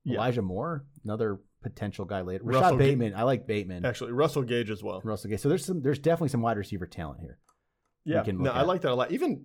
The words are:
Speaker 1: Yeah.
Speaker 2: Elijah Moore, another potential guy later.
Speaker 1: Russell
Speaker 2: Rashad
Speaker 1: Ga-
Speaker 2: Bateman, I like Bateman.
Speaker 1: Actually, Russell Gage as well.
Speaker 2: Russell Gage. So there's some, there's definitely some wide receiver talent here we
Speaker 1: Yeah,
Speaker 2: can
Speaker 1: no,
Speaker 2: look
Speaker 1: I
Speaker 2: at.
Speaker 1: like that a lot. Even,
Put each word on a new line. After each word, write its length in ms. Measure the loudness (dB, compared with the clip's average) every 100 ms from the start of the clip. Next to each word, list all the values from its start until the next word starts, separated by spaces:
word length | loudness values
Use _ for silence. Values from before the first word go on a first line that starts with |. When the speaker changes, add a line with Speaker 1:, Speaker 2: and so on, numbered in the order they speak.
| -4
Speaker 1:
Yeah. 100 | 0
Speaker 2:
Elijah 260 | 2 2
Moore, 440 | 0 -2 -4 -6 -10 -12
another 380 | -6 -2 -2 -2 -8 _
potential 440 | -12 -6 -8 -6 -6
guy 160 | -4
later. 240 | -4 -4 0
Speaker 1:
Russell 160 | 4
Speaker 2:
Rashad 100 | 6
Speaker 1:
Ga- 60 | 6
Speaker 2:
Bateman, 360 | 4 4 0
I 100 | 0
like 220 | 2 2 0
Bateman. 380 | -4 -2 -4 -4
Speaker 1:
Actually, 280 | -4 -4
Russell 300 | 2 2 2
Gage 260 | 0 0 0
as 120 | -4
well. 200 | -6 -6
Speaker 2:
Russell 260 | -4 -6 -4
Gage. 120 | -2
So 80 | 2
there's 160 | 0 0
some, 160 | -2
there's 180 | 0 2
definitely 300 | 2 2 2
some 120 | 0
wide 160 | 0 0
receiver 300 | -2 -6 -8
talent 320 | -8 -10 -10
here 180 | -14 -18 _ _ _ _ _ _ -2
we 80 |
Speaker 1:
Yeah, 100 | 0
Speaker 2:
can 140 | 2 0
Speaker 1:
no, 80 | 2
Speaker 2:
look 100 | 2
Speaker 1:
I 60 |
Speaker 2:
at. 60 | 2
Speaker 1:
like 140 | 2
that 80 | 2
a 20 | 2
lot. 160 | 2
Even, 320 | 0 0 -2